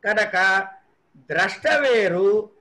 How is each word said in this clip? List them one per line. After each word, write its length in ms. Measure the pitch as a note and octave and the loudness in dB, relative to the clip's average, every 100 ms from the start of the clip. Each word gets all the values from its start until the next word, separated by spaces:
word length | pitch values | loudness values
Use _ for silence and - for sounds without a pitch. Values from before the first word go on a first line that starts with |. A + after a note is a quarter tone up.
కనుక 320 | G#3 G#3+ G#3 F#3 F#3+ F#3+ G3 - _ _ _ _ _ | -2 -2 -2 0 2 0 -2 -12 _ _ _ _ _
ద్రష్ట 360 | D#3 F#3+ - D4+ D4 | -2 -2 -2 -2 0
వేరు 680 | C#4 A#3 G3 F3 G3 G#3+ G#3+ _ | 2 2 0 0 2 0 -4 _